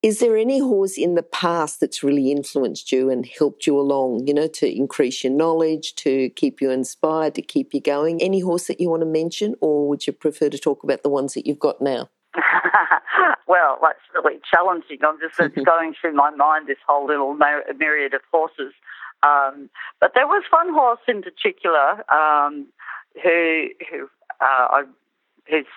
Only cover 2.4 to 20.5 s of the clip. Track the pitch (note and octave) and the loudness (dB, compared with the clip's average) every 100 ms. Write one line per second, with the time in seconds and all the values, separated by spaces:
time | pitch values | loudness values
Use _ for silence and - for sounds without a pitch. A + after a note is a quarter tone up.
2.4 | C#3 D3 B2+ - - C3 C3 B2+ A#2+ - | -4 -4 -4 -4 -4 0 0 -2 -6 -2
3.4 | D3 - - C#3+ C#3 C#3 C3 B2 C3+ C#3+ | -2 0 0 0 0 0 0 -2 0 0
4.4 | D#3 - D3+ - C3+ - C3+ - C3 C#3 | -2 -2 -4 -2 -4 0 -2 0 -2 0
5.4 | D#3+ E3 D#3+ D#3 D#3 - D3+ C3+ C3 - | 2 2 0 -2 -6 -6 -2 0 -2 -2
6.4 | C#3+ - C3+ C3 C3 - D#3 D#3+ D#3 - | -4 -2 -2 -2 -4 -4 -2 0 -2 -4
7.4 | - - C3+ C#3+ - C#3+ D#3 E3 F#3 F#3+ | -4 -4 -4 -4 -2 0 0 0 0 0
8.4 | F3+ F3 - - F3 E3 D#3+ D#3+ E3 - | 0 -4 -4 -4 -2 0 0 -2 -2 -4
9.4 | G#3 A#3+ D#3+ D3 C#3+ C#3+ - C#3+ D#3 D3 | -6 -2 0 0 0 -2 -4 -4 -4 -2
10.4 | D3 C#3+ - C#3 D3+ F3+ D3 C#3 C3+ - | -4 -2 -4 -4 -4 -2 0 -2 -4 -6
11.4 | - D3 D3+ - C#3 B2 B2 _ _ - | -6 -2 -2 0 -2 -4 -8 _ _ -4
12.4 | - - - G#3 D#3+ E3+ - - F4+ - | 0 0 2 2 4 0 0 0 2 0
13.4 | - F3+ D#3 C3 D#3+ - _ F3 D3+ C#3+ | 2 4 4 2 0 0 _ -2 -2 -2
14.4 | - F3 F3+ E3+ - C#3 D3+ D#3 D#3+ - | 0 2 2 -2 -6 -2 -2 -2 -8 -2
15.4 | D#3+ C#3+ C#3 E3 E3 D#3 E3 D3 C#3+ D3 | -2 2 4 4 0 -4 -4 2 2 2
16.4 | D3 D#3 D3 C#3 - C#3+ C#3 D3 C#3 D3 | 2 2 -2 -8 0 0 0 -2 -2 2
17.4 | D3 D3 - C#3 D#3 D3+ C#3 C3+ _ E3 | 2 2 -6 -4 -2 0 -2 -6 _ -2
18.4 | D#3+ - C#3 _ - - - - D3 C#3+ | -2 -6 -12 _ -20 -20 -20 0 2 4
19.4 | C#3 C#3+ C#3 - - - - F#4 D4 G4+ | 0 -4 -20 -18 -20 0 2 2 2 0
20.4 | - | 2